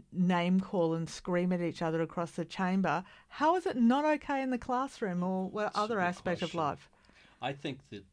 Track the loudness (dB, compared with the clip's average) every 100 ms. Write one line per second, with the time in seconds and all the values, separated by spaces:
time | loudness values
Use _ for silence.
0 | -6 0 2 4 4 2 2 0 0 0
1 | -4 -8 -2 0 2 0 -2 -2 -2 0
2 | -2 -4 -6 -6 -8 -4 0 2 2 0
3 | -4 -16 -16 0 2 2 0 4 4 4
4 | 4 0 0 -2 0 -2 -2 -2 -2 -4
5 | -4 -2 0 -2 -2 -4 -2 -2 0 0
6 | 0 0 -2 -2 -2 -2 -2 -2 -10 _
7 | -20 -20 -20 _ -8 -6 -6 -8 -10 -16
8 | -14